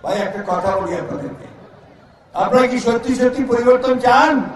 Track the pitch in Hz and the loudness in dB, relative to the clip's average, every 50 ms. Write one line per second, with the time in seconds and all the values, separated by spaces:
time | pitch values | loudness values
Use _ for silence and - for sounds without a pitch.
0 | - - 190 208 196 190 196 202 - - 180 175 - 190 190 190 180 170 170 165 | -6 -4 -4 -4 -4 -6 -6 -8 -6 -4 -4 -2 -2 -2 -2 -2 -4 -4 -6 -6
1 | - 117 - 147 143 - - - - - - - - - - - - - - _ | -6 -8 -8 -10 -10 -10 -12 -14 -18 -20 -20 -20 -20 -20 -20 -20 -20 -20 -20 _
2 | _ _ _ _ _ _ _ - 196 202 247 254 254 240 247 247 - 233 226 233 | _ _ _ _ _ _ _ -4 -2 2 4 2 2 2 0 -2 0 0 -2 0
3 | - 262 254 - 247 247 247 277 269 - 240 233 240 247 254 254 - 262 254 254 | -2 -2 -2 2 2 0 0 0 -2 0 0 2 4 4 4 4 4 0 -2 2
4 | 240 247 247 262 285 311 311 254 202 - - | 2 4 4 6 4 4 2 0 -2 -4 -10